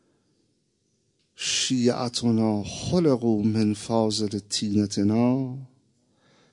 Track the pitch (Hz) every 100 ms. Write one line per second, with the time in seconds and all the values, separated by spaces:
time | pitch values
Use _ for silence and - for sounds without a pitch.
0 | _ _ _ _ _ _ _ _ _ _
1 | _ _ _ - - - - 127 120 -
2 | 123 - 120 113 110 104 101 - - 180
3 | 160 123 117 107 107 107 107 104 - 113
4 | 110 104 104 101 - - 107 104 101 107
5 | 101 110 120 131 131 131 131 _ _ _
6 | _ _ _ _ _